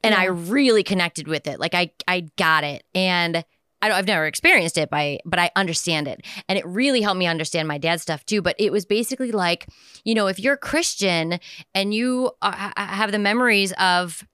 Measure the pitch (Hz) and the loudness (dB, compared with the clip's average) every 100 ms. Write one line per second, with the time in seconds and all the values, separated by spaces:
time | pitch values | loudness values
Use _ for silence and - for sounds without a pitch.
0 | 226 202 185 180 170 262 262 220 190 196 | 2 2 2 0 0 2 4 4 2 0
1 | 170 - 151 151 - - 165 180 175 _ | 0 -4 -6 -4 -4 -4 -2 0 -2 _
2 | - 185 165 - 165 156 147 143 _ 185 | -2 -2 -4 0 4 4 2 -8 _ 0
3 | 185 180 170 165 - _ _ _ 214 190 | 2 2 0 -2 -4 _ _ _ 0 2
4 | 190 185 156 - 339 302 165 - 151 147 | 2 0 0 2 4 4 2 -2 -2 0
5 | 147 139 - 175 175 - 190 160 - 156 | -2 -4 -2 0 2 0 0 -2 -2 -2
6 | 147 - - 202 - 190 175 190 277 254 | -2 -10 -14 -14 -4 -4 -2 0 2 2
7 | 208 185 175 165 156 170 156 147 160 170 | 2 0 0 -2 -2 -2 -4 -2 -2 -2
8 | - 156 - 214 175 - 208 208 180 208 | -4 -8 -2 0 0 0 0 0 0 -2
9 | 226 262 254 220 175 175 - _ - - | -2 -4 -4 0 0 0 -6 _ -20 -8
10 | 214 220 196 190 240 277 - 302 339 - | -2 0 0 0 -2 -2 -2 -2 -2 -2
11 | 196 170 165 175 - - - 190 196 214 | 0 0 -2 -4 -8 -20 -6 -4 -2 0
12 | 247 254 254 - 202 170 202 - 202 196 | 0 0 -2 -2 -4 -4 -8 -6 -6 -2
13 | 214 208 202 233 247 202 196 - 185 180 | -2 0 2 2 4 4 2 0 2 2
14 | 180 - - | -2 -10 -18